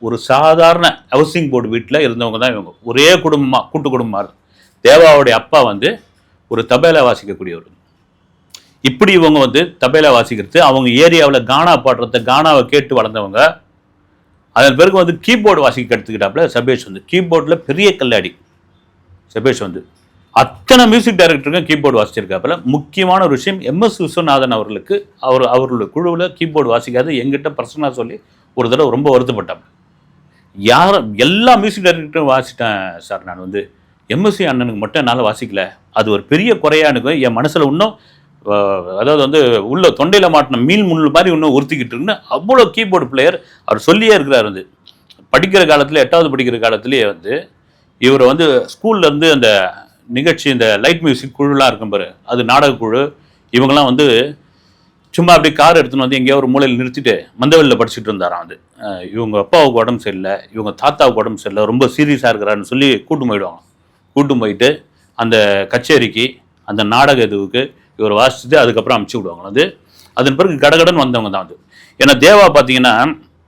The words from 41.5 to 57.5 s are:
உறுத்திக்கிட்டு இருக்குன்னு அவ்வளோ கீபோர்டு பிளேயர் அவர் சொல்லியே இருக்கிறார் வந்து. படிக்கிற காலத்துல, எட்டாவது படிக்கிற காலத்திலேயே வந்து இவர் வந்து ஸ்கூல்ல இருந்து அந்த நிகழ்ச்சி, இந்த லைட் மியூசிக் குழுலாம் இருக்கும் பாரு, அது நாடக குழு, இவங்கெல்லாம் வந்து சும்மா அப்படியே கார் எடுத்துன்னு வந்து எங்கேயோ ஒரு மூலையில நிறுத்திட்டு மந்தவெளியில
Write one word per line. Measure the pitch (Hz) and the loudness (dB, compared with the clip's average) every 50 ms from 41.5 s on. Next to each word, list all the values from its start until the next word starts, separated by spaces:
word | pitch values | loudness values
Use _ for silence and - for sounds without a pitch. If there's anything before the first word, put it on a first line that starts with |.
| 131 139 | 0 0
உறுத்திக்கிட்டு | 135 131 160 139 123 113 123 | -2 -2 -6 -8 -8 -8 -10
இருக்குன்னு | 120 151 202 208 - - - | -8 -6 -6 -6 -8 -8 -8
அவ்வளோ | 123 135 165 208 262 262 226 - | -8 -6 -2 2 2 4 4 2
கீபோர்டு | - 220 226 196 185 175 143 123 | 0 -4 -4 -2 -2 -2 -2 -2
பிளேயர் | 135 131 135 165 185 - - _ _ _ _ | -2 0 0 0 0 -2 -8 _ _ _ _
அவர் | - 107 107 | -4 -4 -2
சொல்லியே | - - 175 214 226 226 214 | 0 2 2 2 4 2 2
இருக்கிறார் | 190 143 139 139 123 107 | 2 2 2 0 0 0
வந்து. | 107 98 95 92 - _ _ _ - _ _ _ _ _ _ _ _ - | -2 -6 -10 -14 -18 _ _ _ -20 _ _ _ _ _ _ _ _ -2
படிக்கிற | 135 156 190 190 196 180 | -2 0 2 2 2 4
காலத்துல, | 156 151 147 143 139 151 | 4 4 2 2 2 0
எட்டாவது | 151 131 123 - 170 165 151 135 | 0 0 2 2 2 2 0 -2
படிக்கிற | 131 127 123 120 117 | -2 -2 -4 -4 -2
காலத்திலேயே | 110 113 113 101 104 123 139 131 110 | -2 -2 -2 -2 -4 -2 -2 0 0
வந்து | 101 98 82 80 101 123 156 180 - _ _ _ _ _ _ _ _ _ _ | -2 -4 -6 -8 -8 -8 -8 -8 -12 _ _ _ _ _ _ _ _ _ _
இவர் | 120 127 135 135 127 | 2 2 4 4 4
வந்து | 123 139 165 170 151 135 123 - | 4 4 2 2 2 2 0 -2
ஸ்கூல்ல | - - - - 220 220 202 175 | -4 -8 -8 -4 -4 0 0 0
இருந்து | 151 143 147 160 165 151 | 0 0 0 0 0 2
அந்த | 135 123 113 104 98 92 90 85 - - _ _ _ _ | 2 2 2 2 2 0 -2 -6 -12 -20 _ _ _ _
நிகழ்ச்சி, | - 120 127 143 170 160 160 - 147 | -8 -8 -2 -2 -2 -2 -2 -2 -4
இந்த | 135 120 117 110 107 | -2 0 0 0 0
லைட் | 101 110 147 170 165 | 2 0 0 -2 0
மியூசிக் | 165 156 127 - - 135 - - | 0 -2 -2 -2 -6 -10 -6 -4
குழுலாம் | 143 139 143 139 139 | -2 -2 0 2 2
இருக்கும் | 127 107 104 113 104 | 0 0 -2 -6 -6
பாரு, | 101 98 90 87 - _ _ | -6 -6 -6 -8 -14 _ _
அது | - 127 123 120 | -6 -6 -4 -2
நாடக | 110 123 139 147 139 127 | 0 2 2 2 2 0
குழு, | 110 113 110 110 127 139 147 143 _ _ _ _ _ _ _ - | -2 -4 -4 -2 -2 -2 -4 -8 _ _ _ _ _ _ _ 0
இவங்கெல்லாம் | 120 135 131 139 147 143 | 0 2 2 2 2 2
வந்து | 127 127 127 147 139 117 113 127 147 147 - _ _ _ _ _ _ _ _ _ _ _ _ _ _ | 2 2 2 2 2 2 2 0 -2 -6 -14 _ _ _ _ _ _ _ _ _ _ _ _ _ _
சும்மா | - - 170 175 175 | -4 0 4 4 4
அப்படியே | 160 147 156 - | 4 4 2 2
கார் | - 143 160 170 | 2 4 4 4
எடுத்துன்னு | 165 135 123 131 | 4 2 0 -2
வந்து | 135 131 127 139 | -4 -2 -2 -2
எங்கேயோ | 131 127 131 135 | -2 0 0 0
ஒரு | 139 135 127 | 0 0 0
மூலையில | 127 135 135 131 123 | 0 0 0 0 0
நிறுத்திட்டு | 120 127 127 123 143 131 123 104 82 78 - _ 107 | -2 -6 -6 -8 -4 -2 -2 -2 -2 -4 -12 _ -4
மந்தவெளியில | 127 147 | 0 2